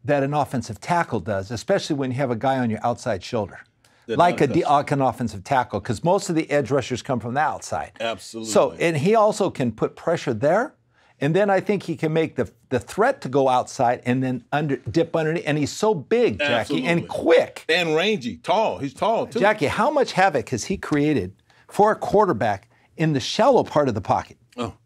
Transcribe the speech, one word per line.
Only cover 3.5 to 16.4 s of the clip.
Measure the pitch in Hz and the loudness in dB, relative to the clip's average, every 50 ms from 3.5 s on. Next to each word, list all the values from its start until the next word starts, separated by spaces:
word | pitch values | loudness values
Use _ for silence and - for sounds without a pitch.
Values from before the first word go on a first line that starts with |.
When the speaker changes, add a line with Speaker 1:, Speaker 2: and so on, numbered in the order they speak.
| - - - _ _ _ _ _ _ _ _ | -8 -18 -20 _ _ _ _ _ _ _ _
Speaker 2:
That | - 113 139 | -4 2 4
Speaker 1:
like | 170 180 - - | 4 4 4 2
a, | 151 | 2
Speaker 2:
does. | 135 - | 2 2
Speaker 1:
de-, | 165 170 | 0 2
like | - 143 147 143 - | 4 2 2 2 0
an | 151 139 | 0 2
offensive | 135 127 113 - 123 110 - 98 87 | 2 0 0 -2 -6 -6 -6 -10 -4
tackle, | - 139 127 - - - 101 | 0 0 0 0 0 -4 -6
'cause | - - 110 92 - | -4 -4 -6 -2 2
most | 170 190 202 - - | 2 2 2 0 0
of | 170 | -2
the | 156 156 - | -2 0 0
edge | 143 147 135 104 | 0 0 0 2
rushers | 139 139 117 - 127 113 | 0 -2 0 -2 -6 -6
come | - - 131 117 | -4 -4 -4 -4
from | 101 120 117 | -4 -4 -2
the | 139 | -2
outside. | 156 143 101 87 - - 107 80 73 - _ - | -2 -2 -4 -6 -8 -8 -6 -6 -8 -10 _ -8
Speaker 2:
Absolutely. | 113 113 110 101 - - - 113 110 110 | -6 -6 -6 -8 -12 -16 -14 -12 -8 2
Speaker 1:
So, | 107 190 151 - | 4 4 4 4
and | - - 156 170 160 143 | 0 -2 -2 0 0 2
he | 143 196 220 | 2 4 4
also | 226 208 214 196 - 202 160 | 4 4 2 2 0 -2 -2
can | - - 139 117 | 0 -2 -2 -2
put | 110 - 160 - - | -2 -2 -4 -4 -4
pressure | - - 165 170 151 - 147 | -4 -2 -2 -2 -2 -2 -4
there, | 120 104 131 147 175 214 254 311 _ _ _ _ _ _ _ _ _ _ | -4 0 2 2 2 2 0 -2 _ _ _ _ _ _ _ _ _ _
and | 139 147 165 | -2 2 2
then | 190 208 202 | 2 4 4
I | 196 190 | 2 2
think | 185 - 208 175 | 2 0 -2 -2
he | - - 160 | -2 -6 -6
can | 120 160 156 | -4 -2 0
make | 156 160 160 - - | 0 0 0 0 -2
the, | - 117 - _ _ _ _ | -4 -6 -6 _ _ _ _
the | 131 120 | -4 -4
threat | - - - 180 214 262 269 - | -4 -4 0 2 2 2 2 -2
to | - 135 | -8 -2
go | 127 139 135 131 | 0 2 2 4
outside | 127 127 120 - - - 127 120 127 - - | 2 2 0 -2 -2 0 0 0 0 0 0
and | 123 123 131 | -2 0 0
then | 131 131 127 123 - _ | 0 -2 -4 -6 -6 _
under, | - 147 160 147 135 | -4 -2 -2 -2 -4
dip | - _ 110 95 165 165 165 - | -4 _ -2 0 0 0 0 -2
underneath, | 165 156 156 160 175 - | -2 -2 -2 -4 -2 -2
and | 151 147 151 | -2 0 0
he's | 143 - | -2 -4
so | - - 208 220 220 | -4 0 0 0 0
big, | 156 - _ 226 240 240 175 110 | 0 -2 _ 2 2 2 2 0
Jackie, | 90 | -2